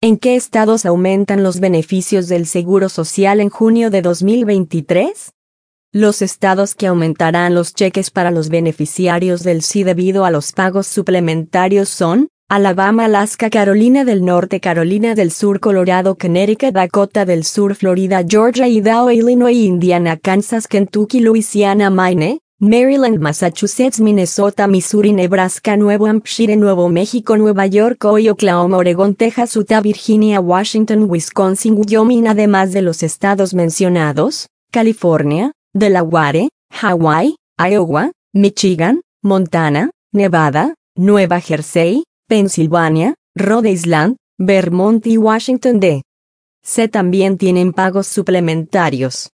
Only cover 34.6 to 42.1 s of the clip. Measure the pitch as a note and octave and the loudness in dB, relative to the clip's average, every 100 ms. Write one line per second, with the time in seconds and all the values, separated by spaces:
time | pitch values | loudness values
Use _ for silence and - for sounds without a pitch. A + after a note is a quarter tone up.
34.6 | _ A#3+ A3 A3 F3 D#3+ D3 D3+ A#3+ - | _ -2 0 0 0 0 0 -2 -4 -8
35.6 | _ G3+ G#3 F#3 E3 E3 D3+ D3+ B3 _ | _ -2 0 0 0 0 0 0 -2 _
36.6 | _ - G#3+ F3 E3 D#3 A#3 D#4+ _ _ | _ -6 -2 0 2 2 0 -4 _ _
37.6 | F3 G3+ E3+ D3 A#3+ - _ G3+ G3+ - | 0 0 0 -2 -2 -6 _ 0 0 0
38.6 | G3 F3 E3+ C#4 - _ G3+ G3 F#3 E3+ | -2 0 0 -2 -4 _ -2 0 0 -2
39.6 | D#3+ D3 A#3+ - _ G#3 G3 E3+ D3+ C#3 | 0 0 -2 -6 _ -2 0 2 0 0
40.6 | A3+ E4 _ - F#3 G#3 F#3+ F3 - D#3 | -2 -6 _ -2 2 2 2 -2 -2 -6
41.6 | D3+ - E3+ A3+ E4+ | -4 0 0 0 -4